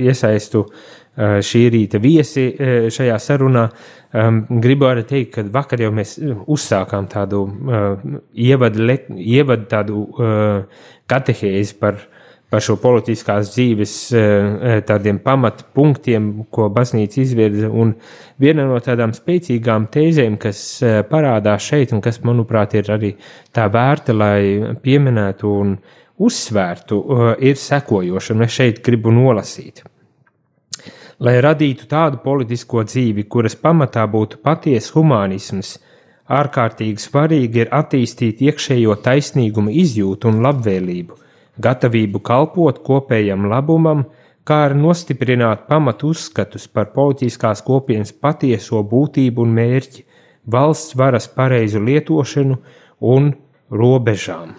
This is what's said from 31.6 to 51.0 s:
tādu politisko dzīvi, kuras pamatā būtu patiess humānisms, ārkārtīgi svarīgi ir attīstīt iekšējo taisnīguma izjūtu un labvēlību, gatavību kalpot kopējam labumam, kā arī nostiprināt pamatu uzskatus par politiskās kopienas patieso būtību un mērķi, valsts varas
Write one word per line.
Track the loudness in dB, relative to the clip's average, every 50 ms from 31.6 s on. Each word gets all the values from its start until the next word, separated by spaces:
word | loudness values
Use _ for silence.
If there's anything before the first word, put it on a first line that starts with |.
| 0 -2 -2 -4 -8 -4
tādu | -2 0 0 0 -2 -4 -4
politisko | -2 -2 -2 -2 -4 -6 -8 -8 -4 -2 -2 -2
dzīvi, | -2 -2 -2 0 0 -2 -2 -4
kuras | -2 0 0 0 0 -2 0
pamatā | 0 2 2 2 2 0 0 -2 -2
būtu | 0 0 -2 -2 -2 -4 -4
patiess | -2 -2 -2 0 0 0 0 0 -2 -2 0
humānisms, | 2 4 4 4 2 0 -2 -4 -6 -8 -8 -8 -8 -8 -10 -14 -20 _ _ _ _ _ _ _ _ _ -2
ārkārtīgi | 0 0 0 0 -2 -2 -2 -2 -2 -4 -6 -6 -6 -8 -8
svarīgi | -2 0 0 2 2 2 0 0 0 0 0 0
ir | 0 0
attīstīt | -2 -2 0 0 0 0 -2 -2 -4 -4 -2 -2 0 0
iekšējo | 0 0 0 -2 -2 0 2 2 2 2 0 0
taisnīguma | 0 0 0 0 -2 -2 0 0 0 0 0 -2 0 2
izjūtu | 2 2 2 0 0 -2 -2 -2 -2 0 0
un | 2 2 2
labvēlību, | 0 0 0 -2 -2 -2 -2 -4 -4 -6 -8 -10 -12 -16 _ _ _ _ _ _ _ _ -2
gatavību | 0 0 0 0 0 0 0 0 0 0 -4 -6 -2
kalpot | 0 2 2 2 0 0 0 0 0 0 -2 -2
kopējam | 0 0 0 0 0 0 0 0 0 0 -2 -2 0
labumam, | 0 -2 0 0 2 2 2 2 2 0 -2 -6 _ _ _ _ _ _ -4
kā | -2 0 2 2
arī | 2 2 2
nostiprināt | 2 2 2 0 -2 -8 -6 -4 -2 0 0 2 2 0 0 -2 -2
pamatu | 0 0 2 2 0 -2 -2 -2 -4 -4
uzskatus | -4 -8 -10 -6 -6 -6 -6 -6 -18 -14 -6
par | -4 -4 -4 -2 0
politiskās | 0 0 0 0 0 -2 -4 -4 -2 -2 -2 -2 -2 -2
kopienas | 0 0 0 0 0 -2 -2 -4 -8 -8
patieso | _ -4 -4 -2 0 0 -2 -2 -2 -4 -4 -2 -2 -2
būtību | 0 0 0 0 0 0 0 0 0 0 0 0
un | 0 2 0
mērķi, | 0 0 0 -2 -4 -6 -16 -20 -20 _ _ _ _ _ _ _ -10
valsts | -2 0 2 2 2 0 -2 -6 -8 -2
varas | 0